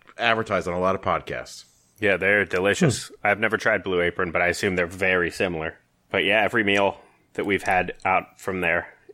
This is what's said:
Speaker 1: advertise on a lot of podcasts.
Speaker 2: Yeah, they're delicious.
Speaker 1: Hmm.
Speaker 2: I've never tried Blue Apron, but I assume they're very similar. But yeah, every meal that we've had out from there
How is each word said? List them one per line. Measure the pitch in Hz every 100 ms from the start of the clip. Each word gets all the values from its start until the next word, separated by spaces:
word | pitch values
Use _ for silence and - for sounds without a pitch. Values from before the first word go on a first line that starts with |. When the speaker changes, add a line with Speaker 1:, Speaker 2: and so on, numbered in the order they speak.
| - -
Speaker 1:
advertise | 117 113 110 95 87
on |
a | 87
lot | 92 95
of |
podcasts. | 95 82 - 64 60 - - _ _ -
Speaker 2:
Yeah, | 104 92
they're | 95 104 95
delicious. | 92 95 101 160 - -
Speaker 1:
Hmm. | -
Speaker 2:
I've | 104 101
never | 110 104
tried | 120 104
Blue | 95 90
Apron, | 87 - 90
but | 87
I | 87
assume | 85 104 90
they're | 85
very | 92 95 92 85
similar. | - 98 82 80 - _ _ _
But | 98 87
yeah, | 107
every | 98 120
meal | 101 101 98 - - _ _
that | - 92
we've | 95
had | - 92 90 -
out | 95 92 - -
from | - 92
there | 87 85 - - -